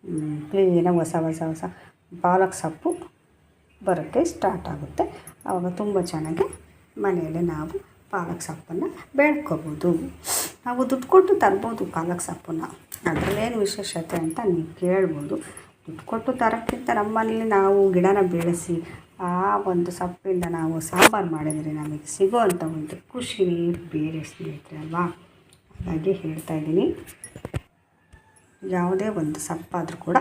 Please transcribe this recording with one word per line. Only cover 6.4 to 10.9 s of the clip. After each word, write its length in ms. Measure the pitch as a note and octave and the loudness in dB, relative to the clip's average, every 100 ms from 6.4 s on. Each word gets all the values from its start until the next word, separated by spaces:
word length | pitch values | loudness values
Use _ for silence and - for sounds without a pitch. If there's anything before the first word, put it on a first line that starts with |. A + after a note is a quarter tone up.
| F#4+ - - - _ - | -2 -2 -20 -20 _ -4
ಮನೆಯಲ್ಲೇ 400 | G3+ F3+ D#3+ D#3+ F3 | 0 0 -2 -2 -2
ನಾವು 240 | D#3 D#3 G4 - _ _ | -2 -6 -8 -10 _ _
ಪಾಲಕ್ 300 | G3 E3+ F3 - | -6 -4 -6 -8
ಸೊಪ್ಪನ್ನು 400 | D3+ - E3+ D#4+ - - C4+ | -10 -8 -4 -4 -6 -6 4
ಬೆಳ್ಕೊಬೋದು. 720 | D4 D4 - D#3+ D#3+ D3+ F3 E3 - - - - - - | 4 4 -2 -4 -4 -2 2 2 -2 -10 -4 -4 -4 -8
ನಾವು 160 | A#3+ B3 B3+ | -6 0 0